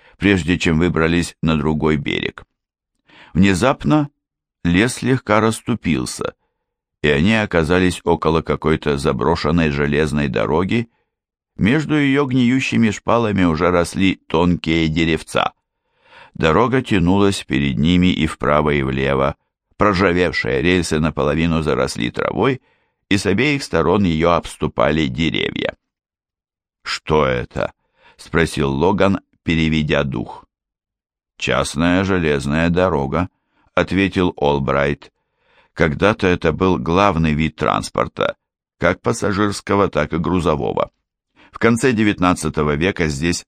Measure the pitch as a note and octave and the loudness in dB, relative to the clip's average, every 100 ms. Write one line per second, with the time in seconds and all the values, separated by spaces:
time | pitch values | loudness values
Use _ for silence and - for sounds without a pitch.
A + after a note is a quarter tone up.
0 | _ - G2 G2 D#2 F2 - D#2+ F2 D#2 | _ -2 2 2 2 0 2 2 2 2
1 | D#2+ E2+ E2 - D#2+ D#2 D2 D2+ D#2 D2+ | 2 0 -2 -4 -2 0 0 0 0 0
2 | C#2+ G1+ G1+ - - _ _ _ _ _ | -2 -4 -6 -10 -20 _ _ _ _ _
3 | _ - - D#2 G2 F#2 B2+ C#3+ - D3+ | _ -20 -6 2 4 4 2 0 0 0
4 | C#3+ _ _ _ _ _ E2+ F2 A#2+ - | 0 _ _ _ _ _ 0 2 0 -2
5 | A#2+ C3 - G#2 A2 A2 - A#2 F2+ C2+ | -2 -2 0 2 2 0 -4 -4 -2 -2
6 | A#1+ - - - _ _ _ _ _ _ | -4 -6 -10 -10 _ _ _ _ _ _
7 | D2+ C#2+ F#2 A2+ G#2+ E2+ D#2 F2+ F#2 E2+ | 0 2 2 2 0 0 2 2 2 0
8 | F2 E2+ D#2+ D#2+ D2+ C#2+ D2+ D#2 D2+ C#2+ | -2 0 0 0 0 -2 0 0 0 -2
9 | D2+ C2 B1+ C#2 D2 E2+ D#2+ C#2+ C#2+ D2 | -2 -2 0 -2 0 0 0 0 0 0
10 | D#2 D2 C#2+ A1 A1 D#2 F#2+ A2+ A#2 _ | 0 -2 -2 -2 -2 0 0 -2 -4 _
11 | _ _ _ _ _ - G2 D3+ D3 D3+ | _ _ _ _ _ -2 0 0 0 0
12 | C#3+ C#3 C#3+ C3 B2 C3 - A2+ A2+ G2 | 2 0 0 0 2 0 0 0 0 0
13 | - A2+ A2 F#2+ F2 D#2 F2 F2 E2 - | 0 0 0 2 2 2 2 2 0 0
14 | F#2+ - - D#2+ F2 E2+ D#2+ E2 D#2+ D#2 | 0 0 -2 0 2 0 0 0 0 0
15 | E2 D#2 - - - - _ _ _ _ | 0 -2 -2 -2 -2 -6 _ _ _ _
16 | _ - - - D#2+ E2 A#2+ B2+ A#2+ G2+ | _ -20 -18 -2 2 2 2 0 0 0
17 | E2+ G2 G2+ G2 - C2+ C#2 B1+ D#2 F2+ | 2 2 2 0 -4 -2 -2 0 2 4
18 | F#2 - D2+ - B1+ D2 D2+ D2 C2 C2 | 2 2 -2 -2 0 2 2 0 -2 -2
19 | C2+ C2+ C2+ - _ _ _ - G#2 F#2 | -2 0 -2 -4 _ _ _ -2 0 2
20 | G2 F2 F2 C2 A1+ C2 D#2+ F2+ E2 D#2 | 2 2 0 -2 -2 -2 2 0 0 0
21 | D#2 C#2+ C#2 D2+ E2+ D#2+ D2+ C2 B1+ - | -2 -2 -2 0 0 0 -2 -2 -2 -4
22 | A#1 - - - B2 B2+ _ _ _ _ | -6 -4 -4 0 -2 -2 _ _ _ _
23 | - G2 F#2+ G2 D3 C#3+ - E2 D#2 G#2 | -4 -2 0 0 0 -2 -2 -2 0 2
24 | F#2+ D#2 E2 E2+ - - D2+ - B1+ D#2 | 2 2 2 0 -2 -6 -6 0 0 2
25 | C#2+ B1 D#2+ G1+ G1+ G1+ G1+ - _ _ | 0 -2 -2 -2 -4 -4 -6 -8 _ _
26 | _ _ _ _ _ _ _ _ - - | _ _ _ _ _ _ _ _ -12 -10
27 | - D#2 C#2 B1 - - G1+ - _ _ | -2 0 0 -2 -6 -6 -8 -10 _ _
28 | _ - - E2 E2 - C#2 C2+ F2 G2 | _ -20 -6 -2 -2 -2 -2 0 0 2
29 | F#2+ G2 - _ - D#2+ D#2+ D#2 D2+ D2 | 0 -2 -6 _ -2 0 0 0 0 0
30 | C#2 A#1 - - - _ _ _ _ _ | -2 -6 -8 -12 -20 _ _ _ _ _
31 | _ _ _ - - B1+ C#2 C#2+ E2+ F2+ | _ _ _ -8 -4 -2 -2 -2 0 0
32 | G2 F#2 D#2 C#2+ C2 D#2 E2+ E2+ F#2 D2+ | 0 0 0 -2 -2 -2 0 0 0 0
33 | C2+ D2+ F#2 _ _ _ _ - F2 F#2 | -2 -4 -6 _ _ _ _ -4 0 0
34 | F#2+ F#2+ F2+ - C#2+ C#2+ C2 C2+ C#2+ C#2+ | 0 2 0 0 0 0 0 0 0 -4
35 | - _ _ _ _ _ _ - E2 C#2+ | -10 _ _ _ _ _ _ -2 -2 2
36 | F#2+ A2+ F#2 F2 E2 D2+ F#2+ E2+ C2 F2 | 0 2 0 0 0 0 0 0 0 2
37 | G2+ E2 D#2+ D2+ D#2 - A#1+ G1+ - - | 2 2 0 0 -2 -2 -2 -2 -4 -4
38 | A#1 - - - _ _ _ - E2+ F#2 | -4 -2 -4 -4 _ _ _ -4 -2 -2
39 | A#2+ A#2 G2+ G2 G#2 G2 - G2+ F#2 D2 | -4 -4 -2 -2 -2 -4 -2 0 0 0
40 | D2+ E2+ D#2 F2+ E2 D2+ A1 G1+ G1+ _ | -2 -2 0 0 0 -2 -2 -4 -4 _
41 | _ _ _ _ - - A2+ A#2 C3+ A2 | _ _ _ _ -20 -2 0 2 2 2
42 | G#2+ G2 F2+ F2+ D#2+ D2+ D2+ D2 F2+ G#2 | 0 2 0 0 -2 -2 0 0 0 0
43 | D#2+ C#2 E2+ E2+ | -2 -2 -2 -4